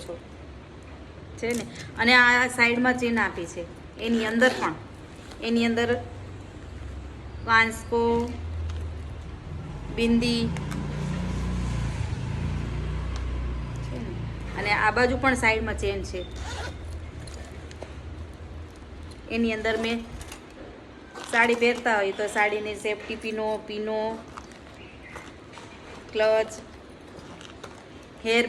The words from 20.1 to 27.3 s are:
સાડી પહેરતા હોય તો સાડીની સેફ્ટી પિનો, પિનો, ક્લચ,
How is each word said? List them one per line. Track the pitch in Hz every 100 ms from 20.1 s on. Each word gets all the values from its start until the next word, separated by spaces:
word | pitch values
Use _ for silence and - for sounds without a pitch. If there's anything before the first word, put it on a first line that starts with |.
| - - - - - - - - - - - -
સાડી | 233 233 233
પહેરતા | 240 240 240 214
હોય | 196 190
તો | 208
સાડીની | 214 208 208 208 208
સેફ્ટી | 214 202 - 220
પિનો, | 220 214 214 214 214
પિનો, | 208 214 220 220 226 - - - - - - - - - - - - - - - - - - -
ક્લચ, | 220 214 220 220 - - - - - - - -